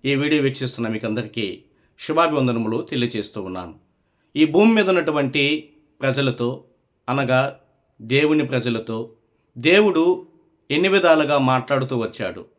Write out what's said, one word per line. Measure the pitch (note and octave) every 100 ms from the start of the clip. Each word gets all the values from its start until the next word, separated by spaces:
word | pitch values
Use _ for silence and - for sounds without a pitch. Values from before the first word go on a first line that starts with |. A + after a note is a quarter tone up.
ఈ | C3+
వీడియో | C#3 C#3+ D3+
వీక్షిస్తున్న | C3+ C3+ B2+ - A#2
మీకందరికీ | A2 A2 G#2+ G#2+ - G2+ F2 _ _ _ _
శుభాభివందనములు | - D#3+ E3 D3+ B2+ A#2 A2 A2+ -
తెలియజేస్తూ | C#3 A#2+ A2+ G2+ -
ఉన్నాను. | F#2+ F#2 F2 D#2+ _ _ _ _ _ C#3+
ఈ |
భూమి | D#3 D#3+ G#3+
మీద | A3 F#3+
ఉన్నటువంటి | F3+ D#3+ D3 C3+ D3 C#3+ D3+ - _ _ _
ప్రజలతో, | C3+ C3 C#3 B2 A#2+ C#3 _ _ _ _ -
అనగా | C3+ C3 B2+ C#3 - _ _ _ _
దేవుని | A2 C3+ D3+ D3+ B2+
ప్రజలతో | C3 A#2+ A2+ A2+ A2 A2+ _ _ _ _ -
దేవుడు | C3+ F#3+ G#3+ E3 E3+ F3+ - _ _ _ _
ఎన్ని | D3 F#3+
విధాలుగా | G3 F3+ D#3+ D3+ C#3+
మాట్లాడుతూ | C3 B2+ A#2+ C#3 C3 C3
వచ్చాడు | A2 - G2 F2+ -